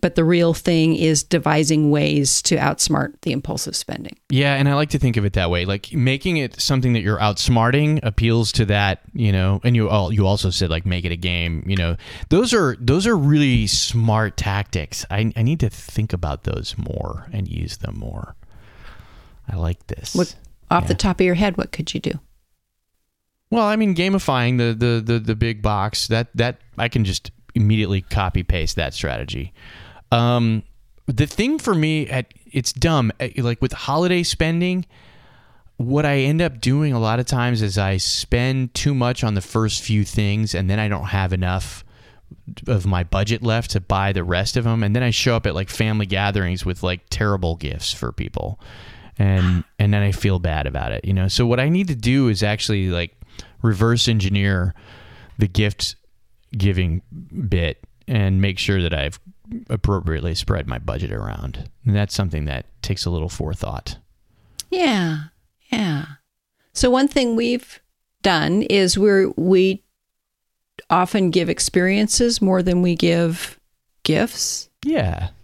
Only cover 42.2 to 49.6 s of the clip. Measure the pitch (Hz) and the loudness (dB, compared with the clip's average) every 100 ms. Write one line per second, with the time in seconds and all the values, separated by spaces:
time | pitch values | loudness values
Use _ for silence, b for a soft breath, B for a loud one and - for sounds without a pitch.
42.2 | b - - - - 117 95 90 85 95 | b -20 -18 -14 -2 0 2 0 0 -2
43.2 | 101 117 117 113 - 101 90 95 98 95 | 0 -2 0 0 0 -4 0 0 0 -2
44.2 | 90 87 101 127 117 113 101 113 123 107 | 0 0 0 0 0 0 0 0 0 0
45.2 | - 117 110 82 95 - 110 107 101 95 | 2 0 0 -4 -6 -4 -2 0 -2 0
46.2 | 101 101 90 90 90 87 92 90 _ - | 0 0 -2 -2 -4 -4 -2 -4 _ -2
47.2 | 104 98 87 82 73 78 - - 60 - | 0 0 -2 -2 -6 -6 -8 -6 -6 -6
48.2 | - - - - B B B B B - | -8 -6 -8 -10 B B B B B 0
49.2 | 98 95 90 90 | 2 4 4 2